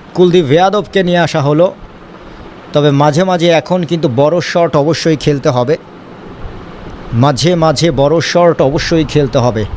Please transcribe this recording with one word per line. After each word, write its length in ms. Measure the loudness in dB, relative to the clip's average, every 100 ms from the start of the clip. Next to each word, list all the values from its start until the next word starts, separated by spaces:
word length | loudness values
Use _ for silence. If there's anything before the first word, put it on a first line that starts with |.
| -8
কুলদীপ 320 | 2 2 4 2
যাদবকে 580 | 2 2 0 -2 -2
নিয়ে 140 | 0 0
আসা 240 | 0 0
হলো, 320 | 0 2 2 -2 -16 -20 -20 -20 -20 -20 -20 -20 -6
তবে 180 | 0 2
মাঝে 320 | 2 2 2
মাঝে 260 | 0 0 2
এখন 340 | 2 0 -4
কিন্তু 260 | -2 -2 -2 0
বড় 260 | 2 0
শট 340 | -2 0 0 0
অবশ্যই 420 | 0 0 0 0
খেলতে 320 | 0 -2 0
হবে, 280 | 0 0 -2 -6 -20 -20 -20 -18 -14 -14 -14 -18 -18 -16 -16 -6
মাঝে 420 | 0 0 2 0 2
মাঝে 360 | 0 2 0
বড় 300 | 2 2 2
শট 400 | 0 2 4 4
অবশ্যই 440 | 0 0 -2 -2 0
খেলতে 320 | 0 0 0
হবে। 280 | 0 0 -4